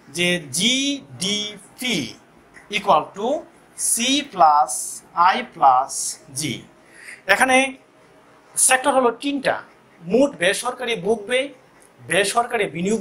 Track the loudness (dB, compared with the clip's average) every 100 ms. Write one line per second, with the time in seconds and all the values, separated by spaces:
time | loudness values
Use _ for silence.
0 | -10 -2 -2 -2 -4 -2 0 0 -2 -4
1 | -10 -8 -6 -4 -6 -14 -20 -10 -4 -4
2 | -6 -12 _ _ _ -20 -8 -2 2 2
3 | 0 -6 -4 -4 -8 _ _ -8 -4 -2
4 | 0 -2 -2 2 4 4 0 -4 -8 -12
5 | -6 2 2 2 -4 2 4 4 2 -6
6 | -8 -10 -12 -8 -6 -8 -12 _ _ -20
7 | -20 -6 0 2 4 4 2 -6 _ _
8 | _ _ _ _ _ -2 2 2 2 2
9 | 2 0 -4 -2 -2 -4 -8 _ _ _
10 | 0 2 2 2 0 0 -4 -6 -4 -2
11 | -2 -2 -2 -2 -2 -10 _ _ _ _
12 | -2 0 2 0 0 -2 -2 -2 -2 -2